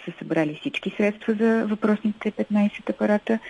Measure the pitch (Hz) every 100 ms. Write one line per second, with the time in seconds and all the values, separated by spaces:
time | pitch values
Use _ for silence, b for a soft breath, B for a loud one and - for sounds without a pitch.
0 | - - 156 165 151 151 139 - 202 -
1 | 208 214 - 208 226 226 214 208 214 208
2 | 214 - 214 - 214 208 208 - - -
3 | 214 208 - 226